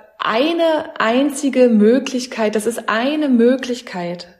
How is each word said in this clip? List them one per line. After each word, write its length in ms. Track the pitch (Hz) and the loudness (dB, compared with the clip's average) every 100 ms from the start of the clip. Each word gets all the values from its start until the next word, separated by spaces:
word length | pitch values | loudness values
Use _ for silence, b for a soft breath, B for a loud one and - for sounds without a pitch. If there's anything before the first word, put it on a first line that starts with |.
| - - | -18 -8
eine 800 | - 220 311 339 330 311 - - | -2 0 0 2 0 0 -4 -4
einzige 680 | 220 247 285 277 277 254 247 | 0 2 0 -2 -2 2 4
Möglichkeit, 880 | 214 208 262 254 247 - - 214 220 | 6 4 4 0 -6 -8 -4 -2 -2
das 100 | 220 | -4
ist 220 | 240 - | -6 -4
eine 400 | 214 262 302 294 | -2 -2 -2 0
Möglichkeit 960 | 233 240 262 247 240 - 180 175 175 - _ | 4 4 2 -2 -10 -10 -10 -8 -10 -14 _